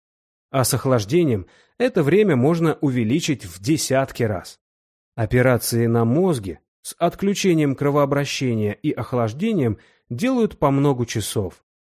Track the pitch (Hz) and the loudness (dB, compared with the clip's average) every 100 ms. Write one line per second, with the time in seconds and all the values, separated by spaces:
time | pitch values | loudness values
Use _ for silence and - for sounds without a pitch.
0 | _ _ _ _ _ 139 123 127 139 127 | _ _ _ _ _ -2 0 0 0 0
1 | 98 160 165 107 90 _ _ - 254 220 | 2 0 2 0 -4 _ _ -4 -2 0
2 | 143 185 208 131 131 170 165 143 147 127 | 2 4 4 4 2 2 0 0 0 0
3 | 110 147 170 131 90 - 104 160 - 131 | 0 0 -2 -4 -6 -8 -2 -2 0 -2
4 | 135 - 117 95 - - _ _ _ _ | -2 -2 -4 -4 -10 -20 _ _ _ _
5 | _ - 110 123 127 120 - 117 117 117 | _ -6 0 2 2 2 0 0 2 2
6 | 117 135 190 139 95 80 _ _ - - | 2 2 2 0 -6 -12 _ _ -16 -4
7 | 170 - 202 196 196 165 147 131 147 147 | -2 0 -2 0 2 2 2 0 0 2
8 | 143 139 139 - 127 113 104 104 151 127 | 2 0 -2 -2 -2 0 -2 -2 -4 -4
9 | 113 123 113 120 220 208 123 101 _ _ | -4 -2 -2 -2 -2 0 0 -2 _ _
10 | - 120 247 262 208 - 143 139 143 131 | -12 -4 0 0 0 0 0 2 2 0
11 | 120 117 101 123 95 - _ _ _ | -2 -4 -4 -4 -6 -8 _ _ _